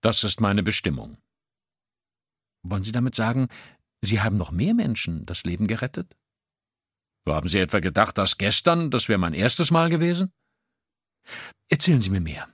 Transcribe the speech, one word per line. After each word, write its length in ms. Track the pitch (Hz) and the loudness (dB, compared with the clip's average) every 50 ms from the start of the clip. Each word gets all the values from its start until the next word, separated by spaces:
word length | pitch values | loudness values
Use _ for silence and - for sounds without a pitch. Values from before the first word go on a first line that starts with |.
Das 220 | - 113 110 - - | 2 2 2 2 0
ist 180 | 107 - - | -2 0 2
meine 220 | 110 101 101 101 92 | 2 2 2 2 2
Bestimmung. 540 | 90 110 - - - 76 64 55 57 57 - _ _ _ _ _ _ _ _ _ _ _ _ _ _ _ _ _ _ _ _ _ _ _ _ _ _ _ _ _ | 2 0 0 0 -2 -4 -4 -8 -14 -18 -20 _ _ _ _ _ _ _ _ _ _ _ _ _ _ _ _ _ _ _ _ _ _ _ _ _ _ _ _ _
Wollen 200 | 87 98 101 95 | -6 -6 -4 -4
Sie 80 | 107 | -4
damit 240 | 113 123 120 131 - | -2 -2 -2 -2 0
sagen, 320 | - 110 110 120 131 131 123 - - - - - _ _ _ _ _ | 0 -2 0 0 0 0 -2 -4 -12 -20 -20 -20 _ _ _ _ _
Sie 200 | - 98 104 107 | -2 0 0 2
haben 160 | 98 110 98 104 | 2 2 0 0
noch 140 | 87 80 | -2 -2
mehr 220 | 78 85 113 185 226 | -2 -2 0 2 2
Menschen 520 | 240 220 - 113 - - - 82 80 - | 2 2 0 -2 -2 -4 -4 -6 -6 -6
das 180 | - 87 - - | -6 -8 -6 -4
Leben 240 | 87 87 87 107 101 | -4 -2 -2 0 0
gerettet? 480 | 110 110 - 131 _ - 180 _ _ _ _ _ _ _ _ _ _ _ _ _ _ _ _ _ _ _ _ _ _ _ _ - | 0 -2 -4 -6 _ -8 -12 _ _ _ _ _ _ _ _ _ _ _ _ _ _ _ _ _ _ _ _ _ _ _ _ -2
Haben 200 | 76 78 - 87 | -2 -2 -2 0
Sie 120 | 80 101 | 0 0
etwa 200 | 92 - - 104 | 0 2 0 -2
gedacht, 380 | 82 92 73 - 107 - - - | -2 0 2 2 2 2 2 0
dass 200 | 98 95 - - | 0 0 0 0
gestern, 540 | 98 98 104 - - 175 170 170 170 151 | 0 0 0 2 4 4 2 2 2 0
das 160 | 131 120 - - | 0 0 0 2
wäre 120 | 110 98 | 2 2
mein 140 | 90 85 80 | 2 0 0
erstes 380 | 73 95 123 - - 175 - | 0 2 2 2 2 2 2
Mal 180 | 170 165 165 170 | 4 2 2 2
gewesen? 420 | 165 165 165 170 175 170 190 185 _ _ _ _ _ _ _ _ _ _ _ _ _ _ _ _ _ _ _ - - - - - - _ _ _ | 2 0 0 0 0 0 -2 -4 _ _ _ _ _ _ _ _ _ _ _ _ _ _ _ _ _ _ _ -20 -18 -18 -18 -18 -20 _ _ _
Erzählen 320 | - 143 - - 175 131 | -2 0 4 4 4 4
Sie 80 | 107 92 | 4 2
mir 120 | 95 95 | 0 -2
mehr. 260 | 85 80 73 - - - | -2 -4 -6 -10 -12 -16